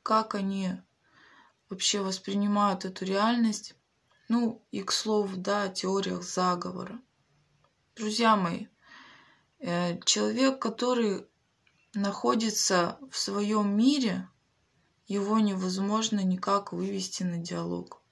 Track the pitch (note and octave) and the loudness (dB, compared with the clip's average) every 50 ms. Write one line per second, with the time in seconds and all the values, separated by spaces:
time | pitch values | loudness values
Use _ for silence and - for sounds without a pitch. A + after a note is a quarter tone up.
0 | _ - A3 A3 A3 G#3+ - G3+ G3 G3 G3 G3 F#3+ F#3 F#3 - - _ _ _ | _ 2 2 2 2 0 -4 -4 -2 -2 -2 -2 -2 -4 -4 -6 -12 _ _ _
1 | _ _ _ - - - - - - _ _ _ _ _ G3 F#3 - - - G#3 | _ _ _ -20 -20 -20 -20 -20 -20 _ _ _ _ _ -10 -4 -2 -2 0 0
2 | G3 F#3+ F#3 - - - G3 G3+ G3+ G3+ G#3 G#3 G3+ G3+ F#3+ F#3+ - F#3 F#3 - | -2 -2 -4 -6 -6 -2 0 0 2 2 4 4 4 4 2 0 -4 -8 -8 -6
3 | F#3+ F#3+ F#3+ G3 G#3+ A3+ A#3+ A#3+ A#3 A3 G#3 - - - - _ _ _ _ _ | -4 -2 2 2 2 2 4 4 2 2 0 -2 -8 -14 -18 _ _ _ _ _
4 | _ _ _ _ _ _ A3+ A#3+ A#3+ A3 - - _ _ - G#3 F#3+ - - - | _ _ _ _ _ _ 0 2 2 0 -2 -6 _ _ -8 -6 -4 -2 -2 -2
5 | - G#3+ G#3+ G#3+ G#3 G3 F#3+ F#3 F3+ G3+ G3+ G#3 G3+ F#3+ F#3+ - - F#3+ F#3+ G3 | 0 2 2 2 2 0 -4 -4 -2 0 0 0 0 -2 -4 -4 -2 0 0 0
6 | F#3+ F#3 F#3 F3+ F3+ - - F3+ F3+ F3+ F3+ F3 F3 F3+ F3+ F#3 F3+ F#3+ G3+ A#3+ | 0 -2 -4 -4 -6 -6 -2 0 2 2 2 0 -4 -8 -8 -8 -10 -10 -12 -16
7 | _ _ _ _ _ _ _ _ _ _ _ _ _ _ _ _ _ _ _ - | _ _ _ _ _ _ _ _ _ _ _ _ _ _ _ _ _ _ _ -6
8 | A3 G#3+ G#3+ A3 A#3 A3+ G#3+ G3+ F#3 E3+ F3 - - - _ _ _ - - - | -6 -4 0 2 4 4 4 4 2 -2 -2 -6 -8 -12 _ _ _ -20 -20 -20
9 | - - - - - - _ _ _ _ _ _ D4 F3 E3+ F3 F3 F3 E3+ - | -20 -20 -20 -20 -20 -20 _ _ _ _ _ _ -6 -4 -2 0 0 -2 -4 -2
10 | - - - G#3 G#3 G#3+ A3 A#3+ C4 C4+ C4 C4 - A#3 G#3+ - B3 B3 B3+ A#3+ | -2 0 0 2 0 0 2 2 2 2 2 0 -4 -6 -2 0 0 2 2 2
11 | A3+ G#3 F#3+ - - _ _ _ _ _ _ _ _ _ _ _ _ _ - G#3 | 2 2 0 -2 -6 _ _ _ _ _ _ _ _ _ _ _ _ _ -4 -2
12 | G3+ G3+ G3+ - - A#3+ B3 A3 A3+ A3 G#3 - - - G3 F3+ E3+ F3 - - | -2 -2 -2 -2 0 2 2 2 2 0 0 0 0 2 4 2 2 2 -2 -8
13 | C4+ C4 - - - - G3 G3+ G#3 G#3 G#3+ G#3+ G#3 G3+ G3+ G#3 A#3 C4+ D4 C#4+ | -16 -12 -6 -6 -4 -2 -2 -2 0 2 2 2 2 2 4 6 6 6 6 4
14 | B3+ G#3 F#3 F#3 F#3 - _ _ _ _ _ _ _ _ _ _ _ _ _ _ | 2 0 0 -2 -6 -10 _ _ _ _ _ _ _ _ _ _ _ _ _ _
15 | _ - G3 G3+ G3 G3+ G#3+ A3 G#3+ G#3 G3 F#3 F#3 F#3 F#3 F#3+ G3 G3 G#3 A3 | _ -4 -2 -2 0 2 4 4 4 4 2 0 -2 -2 0 0 0 0 0 0
16 | A3 - G#3+ G3+ F#3+ F#3 F#3 F#3 - G#3 G3 G3+ G3 - F3+ E3+ F#3 G3 G3 F#3+ | 0 0 0 2 2 2 2 0 2 0 0 0 0 -4 -6 -4 -4 -2 -4 -4
17 | F#3+ - - - F#3 F3+ E3+ E3+ E3 F3 F3+ E3+ E3+ F3 F3 F3 F3+ - - - | -6 -6 -6 -4 -4 -2 -2 -4 -6 -4 -6 -4 -4 -4 -4 -6 -6 -10 -18 -20
18 | _ _ | _ _